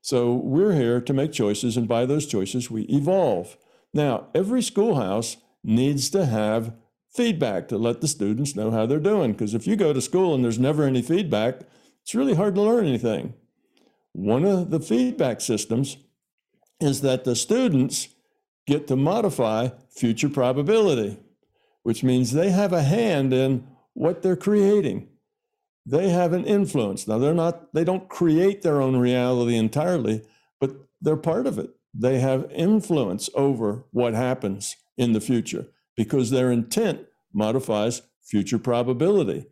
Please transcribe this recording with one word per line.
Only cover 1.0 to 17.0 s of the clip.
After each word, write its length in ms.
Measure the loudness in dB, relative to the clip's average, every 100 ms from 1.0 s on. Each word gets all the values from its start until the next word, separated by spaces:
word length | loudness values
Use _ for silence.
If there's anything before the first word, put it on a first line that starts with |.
to 120 | 0
make 200 | -2 -2
choices, 420 | -2 -2 0 -2 -2
and 120 | -2
by 180 | 0 0
those 200 | -2 -2
choices, 460 | -4 -2 -4 -6
we 120 | -8
evolve. 760 | -2 0 2 2 2 0 -4 -16 _ _ _
Now, 340 | -2 0 -2 -2
every 280 | -4 0 -2
schoolhouse 760 | -2 0 2 2 0 -2 -4 -10 _ _
needs 460 | 0 2 2 0 -2
to 140 | 0 0
have 480 | 0 0 0 -4 -12 _ _ _
feedback 540 | -2 0 0 -2 -2 -4
to 100 | -2
let 220 | -2 -2
the 60 | -4
students 480 | -2 -2 -2 -4 -4
know 160 | -2
how 140 | 0 0
they're 140 | 0
doing. 340 | 0 2 0
'Cause 200 | -2 -4 -4
if 120 | -2
you 80 | 0
go 160 | 2
to 100 | 0
school 320 | 0 0 2 2
and 80 |
there's 160 | 0 0
never 240 | 0 2
any 180 | 2 0
feedback, 600 | 0 -2 0 0 0 -4 -16 _ _ _
it's 120 | -6 -2
really 200 | 0 2
hard 200 | 2 2
to 60 |
learn 240 | 2 2 2
anything. 480 | 0 0 -2 -6 -14 _ _ _ _ _ _ _
One 320 | -6 0 2 2
of 240 | 0 0
the 80 | -4
feedback 600 | 0 0 0 0 -2 -2
systems 560 | -4 -4 -2 -2 -2 -8 _ _ _ _ _ _ _ _
is 220 | -2 0